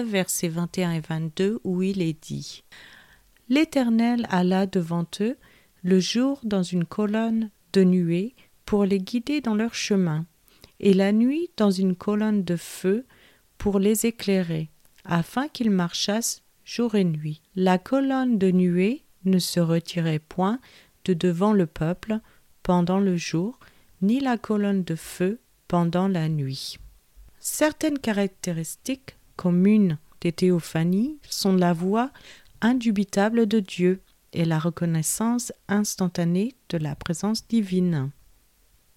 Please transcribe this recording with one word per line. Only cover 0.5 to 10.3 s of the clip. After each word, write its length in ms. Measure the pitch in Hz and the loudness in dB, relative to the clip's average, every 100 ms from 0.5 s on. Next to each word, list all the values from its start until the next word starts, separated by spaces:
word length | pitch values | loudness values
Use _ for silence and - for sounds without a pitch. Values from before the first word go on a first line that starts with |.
| 165 175 - | -4 -4 -2
et 60 | |
un 80 | 180 | -2
et 80 | 165 | -2
vingt-deux, 600 | 156 160 160 - 190 233 | -4 -6 -4 -2 -2 -2
où 180 | - 180 | -4 -2
il 180 | 190 196 | 0 0
est 220 | 165 151 | -2 -4
dit, « 420 | - 143 147 - _ - - - - _ _ _ - | -8 -10 -10 -16 _ -20 -20 -20 -20 _ _ _ -2
L'Éternel 800 | 269 320 277 240 226 233 240 226 | 0 2 2 2 2 2 0 0
alla 380 | 180 180 190 196 | 2 2 2 2
devant 400 | 190 165 170 170 - | 0 -2 -2 -4 -4
eux 160 | 214 277 - _ _ _ | -4 -6 -12 _ _ _
le 180 | 180 185 | 2 2
jour 400 | 180 233 269 277 | 2 0 0 -2
dans 180 | 220 196 | -2 -2
une 240 | 175 180 170 | 0 -2 -2
colonne 640 | - 208 220 226 226 220 _ _ | -2 -2 0 0 -2 -4 _ _
de 100 | 196 | 4
nuée 520 | 185 185 165 170 220 - _ _ - | 6 4 2 0 -2 -8 _ _ -2
pour 200 | 208 196 | 0 2
les 140 | 196 | 0
guider 420 | 185 240 240 294 | -2 -4 -2 -4
dans 140 | 247 208 | -2 -2
leur 180 | 233 | -2
chemin, 540 | - - 202 175 156 165 | -4 0 2 2 -2 -6